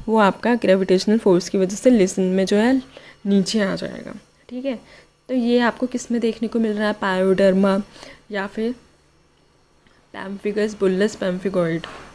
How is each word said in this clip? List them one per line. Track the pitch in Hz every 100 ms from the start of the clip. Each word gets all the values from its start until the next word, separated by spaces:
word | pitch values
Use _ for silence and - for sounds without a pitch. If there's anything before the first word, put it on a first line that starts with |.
| -
वो | 220
आपका | 202 - 220 240
gravitational | - 190 190 185 190 220
force | 214 175 -
की | 202
वजह | 190 202
से | 262
लीजन | 240 185 - 185
में | 185 190
जो | 208
है | 226 269 254 - - - 196
नीचे | 202 185 220
आ | 196 175
जाएगा। | - 62 - 208 - _ -
ठीक | 247 269
है, | 233 - - _ _ -
तो |
ये | 254 233 240
आपको | 240 - 254
किस | 254 -
में | 233
देखने | 226 220 226
को | 233
मिल | 226
रहा | 208 214
है, | 214
पायोडर्मा | 202 185 190 190 196 190 196 196 202 - - - -
या | 208 196
फिर | - 226 247 - _ _ _ _ _ _ _ _ _ _ _ _
पैम्फिगस | 202 190 196 208 208 214 214
bullous | 196 185 214 214
pemphigoid, | 190 180 196 185 170 165 - - -